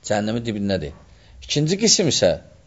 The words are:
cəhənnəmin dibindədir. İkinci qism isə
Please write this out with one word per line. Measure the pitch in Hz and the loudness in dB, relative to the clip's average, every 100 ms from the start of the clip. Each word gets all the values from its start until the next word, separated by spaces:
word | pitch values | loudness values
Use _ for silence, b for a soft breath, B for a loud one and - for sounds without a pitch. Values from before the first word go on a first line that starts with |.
| - | -2
cəhənnəmin | 104 107 117 117 | -2 -2 -4 -4
dibindədir. | 104 101 95 73 - b b b b | -4 -2 -2 -4 -12 b b b b
İkinci | - 147 151 190 | -4 -2 0 2
qism | 220 - 170 | 2 4 2
isə | - 92 76 - - | 4 2 2 -6 -20